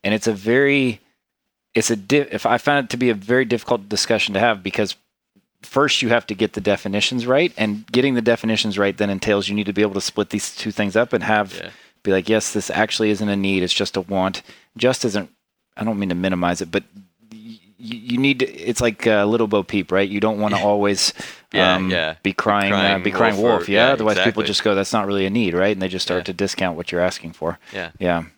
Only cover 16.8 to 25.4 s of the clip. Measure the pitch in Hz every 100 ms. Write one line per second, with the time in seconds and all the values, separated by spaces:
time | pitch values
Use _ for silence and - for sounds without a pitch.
16.8 | - 101 - _ _ - - - _ _
17.8 | 117 117 120 120 139 127 131 - 85 110
18.8 | 120 104 113 107 104 113 110 107 92 104
19.8 | 90 92 98 101 107 104 104 101 101 104
20.8 | 101 98 - - - - _ - 92 92
21.8 | 95 90 80 82 98 95 110 101 98 98
22.8 | 90 98 95 95 113 101 117 104 87 101
23.8 | 123 135 107 95 98 107 76 101 110 98
24.8 | 98 113 98 101 95 110